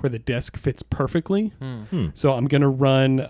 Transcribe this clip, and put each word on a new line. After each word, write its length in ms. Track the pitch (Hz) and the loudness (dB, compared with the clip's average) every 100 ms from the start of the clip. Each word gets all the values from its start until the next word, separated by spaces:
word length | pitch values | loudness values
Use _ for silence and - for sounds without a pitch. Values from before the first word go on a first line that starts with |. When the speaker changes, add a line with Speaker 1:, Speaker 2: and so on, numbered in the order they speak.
Speaker 1:
where 80 | 139 | -4
the 100 | 117 | -4
desk 380 | - 123 - - | -4 -4 -4 -6
fits 260 | - - | -6 -6
perfectly. 720 | - - 135 170 - 196 214 - | -6 -4 -2 -2 0 -2 -2 -6
Speaker 2:
Hmm. 220 | 135 123 | -12 -12
Speaker 3:
Hmm. 240 | 107 180 87 | -6 -4 -4
Speaker 1:
So 200 | - 147 | 0 0
I'm 140 | 131 131 | 2 2
gonna 220 | 139 139 | 4 4
run, 520 | 131 139 135 135 131 | 4 4 4 4 2